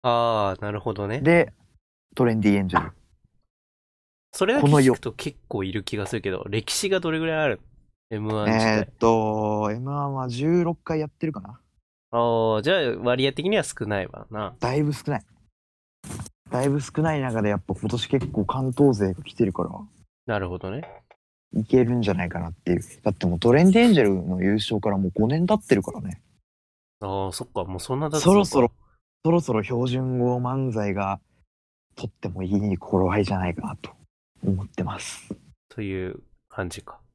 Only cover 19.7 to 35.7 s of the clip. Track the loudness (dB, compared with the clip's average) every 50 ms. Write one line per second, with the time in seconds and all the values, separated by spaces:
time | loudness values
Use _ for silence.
19.7 | -6 -12 -14 -18 _ _ _ _ _ _ _ -4 -4 -4 -2 -4 -6 -8 -8 -8
20.7 | -8 -8 -10 -14 -20 -20 _ _ -20 _ _ _ _ _ _ _ -4 -4 -2 2
21.7 | 4 4 4 4 2 0 0 0 0 -2 -2 -4 -4 -6 -8 -8 -10 _ _ -2
22.7 | -2 -2 -2 -6 -18 _ _ -2 -2 0 -2 -2 -2 2 4 4 6 8 6 8
23.7 | 8 8 6 8 6 6 6 4 4 0 0 -2 -2 0 2 2 2 0 0 -2
24.7 | -4 -2 0 0 0 0 -2 -2 0 0 0 2 2 0 2 2 0 0 2 2
25.7 | 2 2 2 -4 -8 -8 -8 -8 -10 -10 _ _ _ _ _ _ _ _ _ _
26.7 | _ _ _ _ _ _ -8 -4 -4 -2 -4 -4 -6 -8 -12 -8 _ -6 -6 -4
27.7 | -6 -10 -6 -6 -4 -4 -4 -2 -2 2 4 6 6 6 4 4 4 4 4 4
28.7 | _ _ _ _ _ _ _ _ _ _ _ 2 2 2 2 2 0 0 0 -2
29.7 | -2 -2 -2 -2 -2 -2 -2 -2 0 0 0 0 0 -2 -2 -4 -4 -2 -4 -2
30.7 | -2 -2 -2 -2 -2 -2 -2 -2 -4 -6 _ _ _ _ _ _ _ _ _ _
31.7 | _ _ _ _ _ -12 -12 -12 _ _ -10 -10 -8 -6 -4 0 0 0 2 0
32.7 | -2 -2 -4 0 2 2 4 4 2 2 0 0 0 -2 -2 -2 -4 -6 -8 -10
33.7 | -10 -10 -14 -18 -20 _ _ _ _ _ _ _ _ _ -4 -2 -2 -2 -4 -8
34.7 | _ -6 -6 -6 -6 -8 -12 -14 -14 -16 -16 -16 -18 -18 _ _ -20 _ _ _